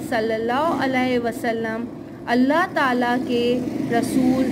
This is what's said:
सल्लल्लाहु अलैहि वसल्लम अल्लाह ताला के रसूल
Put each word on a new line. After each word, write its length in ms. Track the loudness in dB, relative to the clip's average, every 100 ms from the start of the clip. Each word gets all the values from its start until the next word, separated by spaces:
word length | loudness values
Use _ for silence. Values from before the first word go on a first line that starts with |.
| -4
सल्लल्लाहु 720 | -2 0 0 0 0 0 0
अलैहि 380 | 0 0 0 0
वसल्लम 680 | -2 -2 -2 -2 -4 -4 -8 -10 -14 -10 0
अल्लाह 380 | 2 4 4 2
ताला 440 | 0 0 0 0 0
के 400 | 0 0 2 0 -2 -4 0
रसूल 540 | 0 2 2 4 4 2